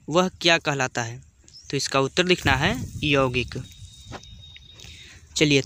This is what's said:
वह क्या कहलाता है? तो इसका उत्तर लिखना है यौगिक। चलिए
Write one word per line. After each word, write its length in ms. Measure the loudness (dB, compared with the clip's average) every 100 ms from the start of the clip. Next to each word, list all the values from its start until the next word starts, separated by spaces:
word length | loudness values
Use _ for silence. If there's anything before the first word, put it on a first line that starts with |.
| -2
वह 200 | 0 0
क्या 260 | 0 2 2
कहलाता 440 | 2 -2 -2 -4
है? 200 | -6 -10 -18 _ -20 -20 -8
तो 80 | -6
इसका 220 | -2 0
उत्तर 260 | 0 0 2
लिखना 280 | 2 2
है 220 | 2 2 -2 -6 -6
यौगिक। 520 | 0 2 2 0 -4 -8 -12 -18 -20 -20 -18 -18 -18 -20 -20 -20 -20 -20 -20 -20 -20 -20 -10 0
चलिए 260 | 4 4